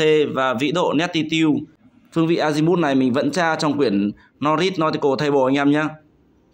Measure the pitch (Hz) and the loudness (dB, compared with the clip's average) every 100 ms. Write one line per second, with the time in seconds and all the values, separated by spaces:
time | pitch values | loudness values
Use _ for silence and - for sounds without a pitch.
0 | 156 151 143 131 131 120 147 175 139 131 | 2 2 2 -2 -2 -2 -2 -2 0 -2
1 | 175 160 151 160 156 131 - _ _ _ | -2 -4 -2 0 0 0 -6 _ _ _
2 | _ 165 165 170 151 151 160 180 151 135 | _ -2 0 0 0 0 2 2 2 2
3 | 131 131 143 180 165 156 156 143 127 101 | 0 0 -2 -2 -2 0 -2 0 0 0
4 | 104 - _ - 143 156 185 185 156 147 | -2 -6 _ -6 -2 0 0 0 -2 0
5 | 143 131 147 143 131 139 143 147 151 151 | 0 0 0 2 2 2 2 2 -2 -6
6 | _ _ _ _ _ | _ _ _ _ _